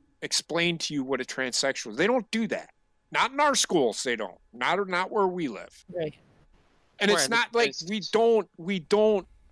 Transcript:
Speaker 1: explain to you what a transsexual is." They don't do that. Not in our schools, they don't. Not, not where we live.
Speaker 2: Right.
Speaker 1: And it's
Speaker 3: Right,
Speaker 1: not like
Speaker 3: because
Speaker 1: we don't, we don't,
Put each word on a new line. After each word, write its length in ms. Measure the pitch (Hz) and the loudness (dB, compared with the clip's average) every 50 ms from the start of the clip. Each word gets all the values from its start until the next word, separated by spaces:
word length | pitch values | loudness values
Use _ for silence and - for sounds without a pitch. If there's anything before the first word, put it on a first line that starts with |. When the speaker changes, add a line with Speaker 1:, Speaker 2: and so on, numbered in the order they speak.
| _ _ _ - - | _ _ _ -14 -8
Speaker 1:
explain 540 | 143 - - - - 151 170 170 175 175 160 | -4 -4 -4 -4 -2 -2 0 0 0 0 -2
to 140 | - - 151 | -4 -4 -4
you 100 | 143 131 | -4 -2
what 160 | 127 139 127 | -2 -2 -4
a 40 | 127 | -4
transsexual 680 | - - - 131 127 117 - - 135 131 - - 120 104 | -4 -4 -4 -4 -2 -2 -2 -2 -2 -2 -4 -8 -8 -2
is." 40 | 117 | 0
They 100 | 170 208 | 0 2
don't 200 | 247 262 208 - - | 2 0 -2 -2 -4
do 160 | 220 226 190 | -4 -2 -2
that. 220 | 120 92 85 - _ _ _ _ _ _ _ - - | -4 -6 -8 -10 _ _ _ _ _ _ _ -4 0
Not 180 | - 214 233 | 0 0 0
in 80 | 269 277 | 2 2
our 160 | 294 294 269 | 2 4 4
schools, 480 | 214 - - 190 185 135 117 101 - - | 2 0 2 2 2 2 2 0 -2 -2
they 140 | 131 120 | -2 -2
don't. 200 | 110 107 92 87 - _ _ - | -2 -4 -8 -10 -14 _ _ -8
Not, 360 | 120 123 139 165 190 202 185 | -4 0 0 0 0 -2 -2
not 240 | 180 175 185 190 - | 0 -2 -2 0 0
where 160 | 214 196 185 | 0 0 0
we 180 | 180 180 170 | 0 -2 -4
live. 380 | 131 107 90 85 - - - - - 170 | -6 -6 -8 -12 -14 -20 -20 -18 -12 -8
Speaker 2:
Right. 200 | 180 165 151 - - _ _ _ _ _ _ _ _ _ _ _ _ _ _ _ - | -6 -6 -6 -8 -12 _ _ _ _ _ _ _ _ _ _ _ _ _ _ _ -2
Speaker 1:
And 100 | 202 202 208 | 2 2 4
it's 100 | 170 139 | 4 2
Speaker 3:
Right, 80 | 135 | 2
Speaker 1:
not 240 | 226 233 240 220 226 | 2 0 0 2 2
like 140 | 233 233 214 | 2 2 2
Speaker 3:
because 180 | - - 170 170 | 0 -4 -8 -6
Speaker 1:
we 120 | 208 220 170 - | -6 -6 -4 -2
don't, 380 | - 214 226 233 233 220 190 - _ | 2 4 4 6 4 4 2 -2 _
we 240 | - 165 175 202 185 | -12 -6 -4 -4 -4
don't, 440 | 147 - - 208 214 220 214 196 175 - _ _ _ _ | -2 2 4 4 6 6 4 2 -2 -6 _ _ _ _